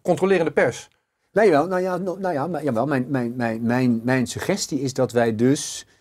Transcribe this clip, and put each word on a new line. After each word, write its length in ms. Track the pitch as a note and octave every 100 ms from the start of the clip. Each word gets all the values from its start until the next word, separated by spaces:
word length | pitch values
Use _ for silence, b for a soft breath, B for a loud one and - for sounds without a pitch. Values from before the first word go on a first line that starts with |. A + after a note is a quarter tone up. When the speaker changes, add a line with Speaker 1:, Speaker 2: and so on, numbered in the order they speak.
Speaker 1:
controlerende 480 | - D#3+ F#3+ F#3 D#3
pers. 380 | G3+ D3+ - - _ _ _ _
Speaker 2:
Nee, 180 | G3 G#3+
wel, 160 | C#3+ F3
nou 140 | F#3
ja, 140 | F#3 F3+
no-, 200 | F#3+ F#3
nou 180 | F#3
ja, 120 | D3 D#3+
maar, 180 | D#3
jawel, 220 | D3 A2+ C#3+
mijn, 200 | C3+ C3+
mijn, 260 | C3+ A#2 B2+
mijn, 260 | A#2 A2+
mijn, 380 | A#2 B2 B2+ A2+
mijn 220 | A#2+ C3 A#2
suggestie 540 | - - G3 - C3+
is 120 | C3+
dat 200 | C3 A#2+
wij 220 | A#2 A#2
dus, 520 | G#2+ B2 D3 - - - _